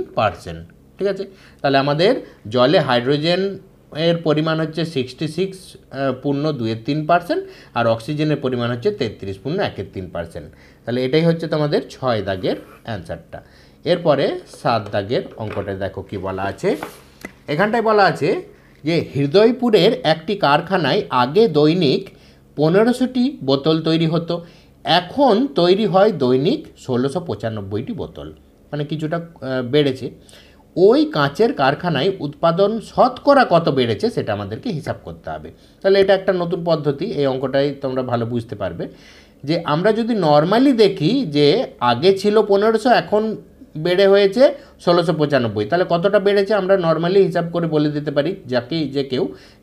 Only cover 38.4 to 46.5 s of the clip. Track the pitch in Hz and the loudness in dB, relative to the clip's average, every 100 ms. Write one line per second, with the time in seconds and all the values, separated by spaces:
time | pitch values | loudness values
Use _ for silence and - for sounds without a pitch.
38.4 | 113 101 95 85 92 - - - - _ | -6 -8 -8 -8 -12 -14 -20 -20 -20 _
39.4 | 135 170 156 151 196 214 233 220 160 147 | -4 -2 0 0 2 0 0 0 4 4
40.4 | 160 220 277 233 196 170 151 269 190 143 | 4 4 4 6 4 4 0 0 0 2
41.4 | 143 202 262 - 120 117 175 190 208 214 | 4 4 0 -2 0 2 2 2 2 2
42.4 | 208 196 220 220 254 196 165 208 220 202 | 4 2 2 2 4 2 2 -2 -2 -6
43.4 | - - - 156 170 180 196 196 196 214 | -12 -20 -16 -6 0 4 6 6 4 4
44.4 | 285 - - - - 175 170 151 147 139 | 2 2 -12 -4 2 2 2 0 2 0
45.4 | 117 104 104 175 180 170 196 208 196 202 | 0 -2 0 0 0 0 2 2 2 2
46.4 | 196 | 2